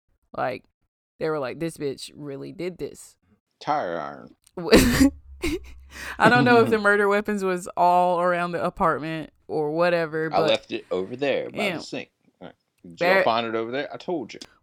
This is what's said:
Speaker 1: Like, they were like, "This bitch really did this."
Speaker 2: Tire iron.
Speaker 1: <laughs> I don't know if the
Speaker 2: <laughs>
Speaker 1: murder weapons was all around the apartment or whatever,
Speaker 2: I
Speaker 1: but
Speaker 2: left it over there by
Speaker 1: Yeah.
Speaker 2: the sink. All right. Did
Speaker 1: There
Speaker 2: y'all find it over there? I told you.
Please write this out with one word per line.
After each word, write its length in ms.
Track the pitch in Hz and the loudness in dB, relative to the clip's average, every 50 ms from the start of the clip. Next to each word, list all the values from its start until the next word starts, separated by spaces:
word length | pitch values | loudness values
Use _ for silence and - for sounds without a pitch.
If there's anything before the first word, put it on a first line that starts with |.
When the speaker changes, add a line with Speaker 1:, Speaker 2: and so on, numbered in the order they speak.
| _ _ _ _ _ _ - | _ _ _ _ _ _ -6
Speaker 1:
Like, 300 | - 131 131 117 - - _ _ _ _ _ _ _ _ _ _ _ | -4 -4 -4 -4 -8 -12 _ _ _ _ _ _ _ _ _ _ _
they 80 | 151 160 | -4 -4
were 100 | 156 151 | -2 -4
like, 220 | 131 123 - 143 | -4 -6 -6 -6
"This 160 | 165 165 - | -8 -8 -8
bitch 340 | - 147 139 - - - - - | -6 -6 -6 -6 -8 -12 -16 -16
really 340 | - 147 143 139 139 139 139 | -16 -14 -14 -12 -12 -14 -14
did 260 | 131 - 170 185 170 - | -12 -8 -8 -8 -8 -8
this." 380 | 143 - - - - - _ _ _ _ _ _ _ _ _ _ | -12 -12 -12 -16 -20 -20 _ _ _ _ _ _ _ _ _ _
Speaker 2:
Tire 400 | - 151 151 143 110 87 85 82 | -4 -2 -2 -2 -2 -2 -4 -6
iron. 340 | 71 71 71 64 58 - - _ _ _ _ | -6 -8 -10 -14 -18 -20 -20 _ _ _ _
Speaker 1:
<laughs> 560 | 185 165 180 220 - 262 240 247 277 269 277 - - - - - - - 294 311 392 - - - - - - - - - - - - | -10 4 6 8 8 8 6 6 4 4 4 2 -2 -12 -20 -10 -6 -4 -4 -4 -4 -8 -14 -18 -20 -20 -20 -18 -16 -14 -12 -2 2
I 100 | 202 220 | 4 6
don't 160 | 240 247 247 | 6 6 6
know 180 | 247 240 233 | 6 6 6
if 80 | 226 226 | 6 4
the 80 | 226 214 | 2 2
Speaker 2:
<laughs> 20 | |
Speaker 1:
murder 280 | 202 202 208 208 208 202 | 4 4 4 4 4 4
weapons 360 | 202 208 208 214 208 202 190 | 2 2 0 -2 -4 -2 -2
was 240 | 185 180 180 180 - - | -2 -2 -4 -6 -8 0
all 440 | - 175 175 180 180 180 180 180 170 | 2 4 4 6 6 4 4 2 2
around 320 | 175 180 175 175 175 175 | 2 0 0 0 -2 -4
the 120 | 170 - - | -4 -4 -4
apartment 680 | 180 - - 196 160 147 123 147 160 160 160 - - _ _ _ - | -4 -2 0 0 2 2 0 -4 -6 -6 -8 -8 -12 _ _ _ -6
or 220 | 107 156 151 147 | -4 -2 -2 -2
whatever, 560 | 156 165 175 180 175 170 165 151 156 160 160 160 | 0 2 2 2 2 2 0 -2 -2 -4 -4 0
Speaker 2:
I 40 | 180 - | 2 2
Speaker 1:
but 80 | 160 - | 4 4
Speaker 2:
left 240 | 113 - - - | 2 0 -2 -6
it 120 | 113 107 - _ | -10 -10 -6 _
over 240 | 92 92 95 101 123 | -4 -4 -4 -4 -6
there 320 | 123 143 135 110 82 - 64 | -4 -2 0 0 -2 -4 -6
by 60 | - 175 214 | -6 -4 -4
Speaker 1:
Yeah. 120 | 196 170 | -4 -4
Speaker 2:
the 60 | - | -6
sink. 280 | - - 160 104 - - _ _ _ _ _ _ | -8 -10 -10 -10 -10 -12 _ _ _ _ _ _
All 80 | 92 - | -20 -20
right. 60 | - _ _ _ _ _ | -20 _ _ _ _ _
Did 160 | - 87 85 - | -20 -20 -8 -2
Speaker 1:
There 160 | - 180 190 | 0 2 2
Speaker 2:
y'all 80 | 190 139 | 4 4
find 220 | 127 110 117 117 | 2 2 2 0
it 80 | 113 110 | -2 -4
over 160 | 110 113 117 | -4 -4 -4
there? 220 | 123 139 143 - | -6 -6 -6 -8
I 40 | - | -12
told 380 | - - - 180 151 110 - - | -12 -8 -8 -6 -6 -8 -10 -14
you. 60 | - - - _ _ | -18 -20 -20 _ _